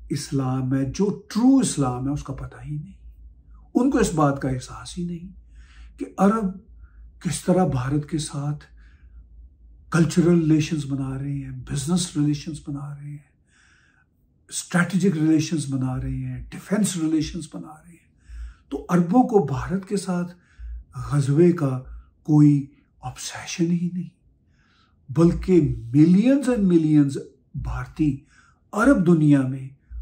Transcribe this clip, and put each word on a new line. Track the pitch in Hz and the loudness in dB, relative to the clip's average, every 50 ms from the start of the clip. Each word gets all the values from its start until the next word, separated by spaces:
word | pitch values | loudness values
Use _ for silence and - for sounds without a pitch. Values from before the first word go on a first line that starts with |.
| - - | -10 -8
इस्लाम | 160 - - - 147 135 131 131 131 131 127 127 135 | -8 -8 -6 -6 -4 -4 -2 -2 -4 -4 -2 -2 -2
है, | 135 135 127 | -2 -2 -4
जो | - - 196 208 175 - - - | -4 -2 -2 -2 -2 -6 -10 -8
ट्रू | - 208 247 262 269 269 | -2 2 4 4 4 4
इस्लाम | 220 - - 147 135 123 - 131 127 | 2 0 -2 -2 -2 -4 -4 -4 -4
है, | 135 147 | -4 -6
उसका | 143 - - 127 | -6 -8 -10 -12
पता | - 135 127 - 120 | -12 -12 -14 -14 -14
ही | 127 143 151 151 | -12 -10 -10 -10
नहीं। | 180 196 - - - - - - - - - _ _ - - - - _ - | -10 -14 -18 -20 -20 -20 -20 -20 -20 -20 -20 _ _ -20 -20 -20 -18 _ -2
उनको | 240 247 285 - 247 | 0 0 2 2 0
इस | 202 - - | 0 0 2
बात | 151 147 139 131 - | 2 2 0 0 -2
का | - 131 | -4 -6
एहसास | 131 123 - - - - - - - | -6 -6 -8 -12 -16 -16 -16 -12 -10
ही | 180 175 | -8 -8
नहीं | 175 175 165 180 190 - - - _ - - - - - - - - - - | -8 -8 -10 -14 -16 -20 -20 -20 _ -20 -20 -20 -20 -20 -20 -20 -20 -14 -14
कि | 277 | -14
अरब | - - - 190 202 220 226 208 185 - - - - - - - - _ - - - - _ - | -10 -2 0 2 2 2 0 -2 -6 -6 -10 -16 -20 -20 -20 -20 -20 _ -20 -20 -20 -18 _ -8
किस | 170 - - - | -8 -8 -4 -2
तरह | 185 175 185 185 | 0 2 2 2
भारत | 147 127 123 123 135 147 147 147 - | 0 0 -2 -2 -2 -2 -4 -4 -4
के | 165 | -6
साथ | 147 151 - - 143 143 147 151 147 - - - - - - - _ - - - - - _ - - - - _ _ - - - _ _ - | -8 -6 -8 -8 -6 -6 -6 -6 -8 -12 -20 -20 -20 -20 -20 -20 _ -20 -20 -20 -20 -20 _ -20 -20 -20 -20 _ _ -20 -20 -20 _ _ -2
कल्चरल | - 165 165 - - 180 156 175 175 170 | 0 2 2 2 2 2 4 4 4 4
रिलेशंस | 160 151 156 151 143 - 165 147 135 | 4 4 2 2 2 0 -4 -6 -4
बना | 131 139 135 135 135 135 | -4 -6 -6 -6 -6 -8
रहे | 135 139 143 143 | -8 -6 -6 -6
हैं, | 139 135 135 131 127 | -8 -8 -10 -12 -14
बिजनेस | 123 - 139 143 123 160 180 175 180 - - | -10 -8 -8 -6 -2 -2 0 0 -2 -2 -2
रिलेशंस | 147 147 147 147 143 - 165 147 - - 156 | 0 0 0 0 -2 -6 -10 -12 -10 -10 -10
बना | 143 139 143 147 143 143 | -10 -10 -10 -12 -14 -14
रहे | 147 147 | -14 -14
हैं, | 147 147 - _ _ _ _ _ _ _ _ _ _ _ _ _ _ _ _ _ _ _ _ _ _ _ _ _ | -16 -16 -18 _ _ _ _ _ _ _ _ _ _ _ _ _ _ _ _ _ _ _ _ _ _ _ _ _
स्ट्रेटेजिक | - - - - - 175 175 - 196 175 180 196 156 | -12 -12 -8 -2 0 0 0 0 0 0 0 0 2
रिलेशंस | 156 156 160 160 147 - - 175 147 131 135 | 2 2 2 2 2 0 -2 -4 -4 -4 -4
बना | 135 127 127 127 127 | -4 -4 -4 -4 -4
रहे | 127 120 127 131 | -6 -6 -6 -6
हैं, | 131 131 127 127 127 - - | -6 -8 -8 -10 -10 -12 -14
डिफेंस | - - - - 190 220 196 - - 165 | -16 -18 -6 -2 0 0 0 0 -2 -2
रिलेशंस | 160 156 160 156 147 - - 170 147 - - | -2 0 0 0 -2 -4 -6 -10 -12 -12 -14
बना | 143 - - - - - | -16 -16 -16 -20 -20 -20
रहे | 175 - | -20 -20
हैं। | _ _ _ _ _ _ - - - - - - _ _ _ | _ _ _ _ _ _ -18 -14 -14 -14 -14 -16 _ _ _
तो | - | -12
अरबों | - - - 180 175 170 165 208 254 247 | -12 -4 0 0 0 2 4 4 2 4
को | - 226 196 151 | 4 2 2 2
भारत | 131 135 123 120 135 180 196 - | 0 -4 -6 -6 -6 -6 -6 -6
के | - 208 | -6 -6
साथ | 190 - 190 180 175 175 - - _ _ _ _ - - - - - - _ - 127 120 117 139 | -6 -4 -4 -4 -4 -6 -8 -10 _ _ _ _ -18 -16 -14 -14 -16 -18 _ -14 -12 -8 -2 -2
गजवे | 147 123 143 143 156 180 175 | 0 0 2 4 6 6 4
का | 160 - 143 131 131 127 - - - - - _ _ _ _ | 4 2 0 -2 -4 -6 -8 -12 -18 -20 -20 _ _ _ _
कोई | - 151 151 147 147 147 139 131 - _ _ _ _ _ _ - | 2 6 8 8 8 6 4 0 -4 _ _ _ _ _ _ -14
ऑब्सेशन | 127 - - - - - - - - - - 170 | -14 -14 -12 -14 -14 -12 -12 -12 -8 -4 -2 0
ही | 170 175 170 175 170 175 | 0 0 0 -2 -4 -6
नहीं, | 180 156 - - _ _ _ _ _ _ _ _ _ _ _ _ _ _ _ _ _ _ - | -8 -10 -10 -14 _ _ _ _ _ _ _ _ _ _ _ _ _ _ _ _ _ _ -4
बल्कि | 123 156 170 170 175 - - 190 185 165 147 127 120 113 113 117 123 | 2 4 4 4 4 2 0 4 4 4 4 4 0 -6 -6 0 4
millions | 147 156 175 180 202 226 262 277 285 269 254 247 | 6 6 8 6 6 6 4 4 2 2 0 0
and | 208 196 180 175 | 2 4 4 4
millions | 165 156 156 151 147 143 135 117 104 - - - _ _ _ - | 4 4 4 4 4 4 2 0 -6 -10 -12 -18 _ _ _ -12
भारतीय | 131 - 123 127 123 127 - - - 156 147 135 - - _ _ _ _ _ _ _ _ _ - | -10 -8 -8 -8 -8 -10 -8 -4 -2 -2 0 -2 -4 -8 _ _ _ _ _ _ _ _ _ -4
अरब | 208 - - 277 202 | 2 4 4 4 6
दुनिया | 165 175 175 156 151 147 143 139 131 | 4 4 4 6 6 6 6 4 4
में | 127 135 135 - - - _ _ _ - - | 0 -4 -8 -10 -14 -18 _ _ _ -14 -12